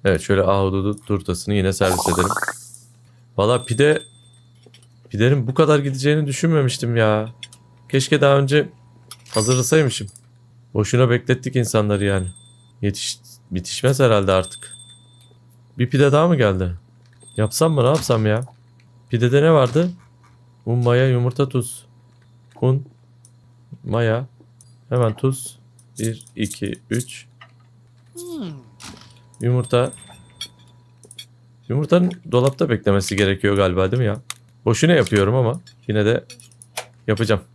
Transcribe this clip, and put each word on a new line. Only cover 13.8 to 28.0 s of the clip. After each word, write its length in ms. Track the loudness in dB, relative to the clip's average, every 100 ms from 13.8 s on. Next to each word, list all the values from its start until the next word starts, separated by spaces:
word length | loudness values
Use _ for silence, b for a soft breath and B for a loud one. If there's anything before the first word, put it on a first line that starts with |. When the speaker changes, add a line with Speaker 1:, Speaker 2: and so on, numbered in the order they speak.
| 0 2
Speaker 1:
herhalde 320 | 2 4 2
artık. 420 | 0 0 -12 -20 -20 -20 -20 _ _ -20 _ _ _ _ -4
Bir 120 | 0
pide 220 | 4 4
daha 160 | 4 4
mı 80 | 4
geldi? 360 | 2 0 -4 -6 _ _ _ _ -12 -4
Yapsam 360 | -2 0 0
mı, 100 | 2
ne 40 | 2
yapsam 380 | 0 0 0 2
ya? 160 | 0 -4 -16 _ _ _ _ _
Pidede 320 | -2 2 2
ne 100 | 4
vardı? 400 | 4 2 0 -2 -6 _ _ _ _ _ _ -4
Un, 140 | -2
maya, 260 | 2 2 2
yumurta, 400 | 2 -2 -2 -2
tuz. 360 | -2 -6 -12 _ _ _ _ _ _ _ -4
Un, 240 | -2 -2 -4 _ _ _ _ _ _ _ _ -16
maya, 420 | -6 -2 0 -2 -6 _ -20 _ -20 _ _
hemen 260 | -2 -2 -2
tuz. 440 | -4 -4 -12 -18 _ _ _ -8
Bir, 260 | -8 -8 -16 -8
iki, 380 | -8 -6 -10 -10 _
üç. 360 | -8 -6 -16 -20 _ -20 _ _ _ _ _